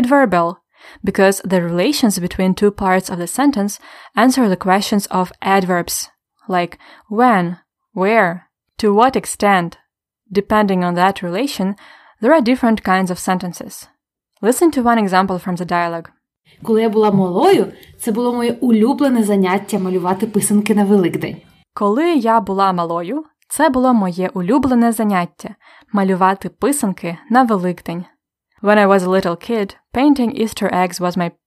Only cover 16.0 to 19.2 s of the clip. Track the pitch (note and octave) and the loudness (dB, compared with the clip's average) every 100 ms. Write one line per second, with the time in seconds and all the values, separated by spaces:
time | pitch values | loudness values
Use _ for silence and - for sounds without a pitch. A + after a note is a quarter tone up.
16 | - _ _ _ _ - - A3 A3+ G#3+ | -12 _ _ _ _ -12 -2 0 2 2
17 | G#3+ G3 F#3 F3+ F4+ D#4 - - - - | 2 2 2 2 4 4 0 -6 -20 -10
18 | A#3+ G#3+ A#3+ A#3+ A#3 A#3 B3 A3 A#3 B3 | -6 -2 -2 -2 -2 -2 2 2 2 2
19 | C#4 A#3+ | 0 2